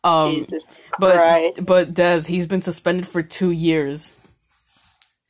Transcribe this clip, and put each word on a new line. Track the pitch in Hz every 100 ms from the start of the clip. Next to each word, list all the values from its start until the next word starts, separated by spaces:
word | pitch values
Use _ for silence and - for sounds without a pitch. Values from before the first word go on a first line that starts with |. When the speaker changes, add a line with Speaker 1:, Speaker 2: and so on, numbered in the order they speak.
Speaker 1:
Um, | 180 165 156 156
Speaker 2:
Jesus | 156 156 - - - -
Speaker 1:
but, | 190
Speaker 2:
Christ. | 175 165 165 165 175 180
Speaker 1:
but | 180 170
Des, | 175 175 175
he's | 160 180 170
been | 185
suspended | 180 160 175 180 185
for | 175
two | 160 - 185
years. | 170 165 160 139 147 - - _ _ _ _ _ _ _ _ _ _